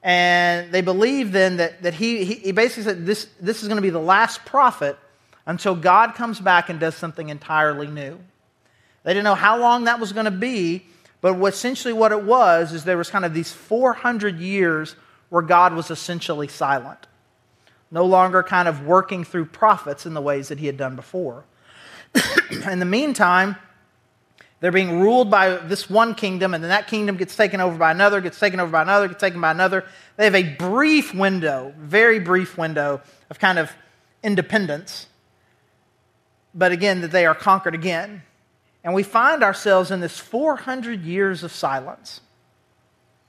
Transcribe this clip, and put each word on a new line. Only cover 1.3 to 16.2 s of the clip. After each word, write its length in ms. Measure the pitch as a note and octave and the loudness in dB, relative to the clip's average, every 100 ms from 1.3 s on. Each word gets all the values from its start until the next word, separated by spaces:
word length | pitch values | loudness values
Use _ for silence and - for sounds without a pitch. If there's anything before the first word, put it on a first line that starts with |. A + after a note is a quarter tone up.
then 260 | G3 F#3+ F3+ | 2 2 2
that, 240 | E3+ E3+ | -2 -2
that 120 | F3 D#3+ | -6 -2
he, 280 | A3+ A#3 | -4 -2
he, 100 | F#3 A3+ | -4 -4
he 160 | F#3+ | -4
basically 320 | F#3+ A#3+ A#3+ | 2 0 0
said, 220 | G#3+ F#3 E3+ | -6 -6 -4
"This, 220 | G#3+ - _ | -6 -6 _
this 220 | F3+ A3 | -8 -6
is 60 | G#3 | -4
gonna 140 | G#3 | -2
be 100 | G3 | -2
the 80 | E3 | -2
last 460 | D#3+ F#3+ A3+ - - | 2 2 2 -2 -4
prophet 520 | C4+ C4 - C#3+ C#3+ _ _ _ _ - | 2 2 2 -6 -6 _ _ _ _ -10
until 300 | E3+ G#3 F3+ | -4 -2 0
God 400 | E3+ F#3 A3+ A3 | 4 4 4 0
comes 240 | A#3 G#3 | -8 -4
back 300 | F#3+ F3+ E3+ | 2 2 0
and 100 | E3 | -4
does 160 | D#3+ D#3 | -6 -6
something 340 | E3+ D#3 D#3 | -12 -10 -12
entirely 580 | D3 - D#3 D#3 D3 D3 | -14 -4 0 0 0 -8
new." 320 | D3 C#3 E3+ F#3 _ _ _ _ _ _ _ | -10 -12 -14 -20 _ _ _ _ _ _ _
They 100 | - | -4
didn't 120 | F#3+ G#3 | 0 2
know 100 | F#3+ | 2
how 240 | G3+ A#3 | 2 2
long 240 | A#3+ A#3+ | 2 2
that 160 | A#3 A#3+ | 0 -2
was 120 | A3 | -4
gonna 200 | G3+ G#3+ | -4 -4
be, 540 | F#3 B3 A#3+ E3+ F3+ _ _ _ _ | -4 -6 -4 -4 -4 _ _ _ _
but 160 | F#3 F#3 | -2 2
what, 180 | G3 | 0
essentially 400 | F#3+ A#3+ C4 B3 | 0 -6 -6 -6
what 180 | A3+ A3 | 2 2
it 120 | G#3+ | 2
was 500 | G3+ B3+ G#3+ E3 E3+ | 2 4 6 4 2
is 100 | E3 | -6
there 140 | D#3 F3+ | -4 -2
was 140 | E3+ | -2
kind 140 | G3+ F3 | -4 -2
of 80 | D#3 | -4
these 160 | E3 | -8
four 420 | - - A3+ B3+ | -12 -6 0 0
hundred 460 | A#3 A#3+ A#3+ G#3 E3+ | 0 -2 -2 -4 -6
years 560 | F3+ G3 F3+ D#3 D#3 - _ _ _ | -6 0 0 0 -6 -14 _ _ _
where 140 | E3+ | -2
God 320 | D#3+ F3 F3+ E3 | 4 4 4 2
was 160 | D#3+ | -8
essentially 560 | D#3+ - F3 | -10 -10 -10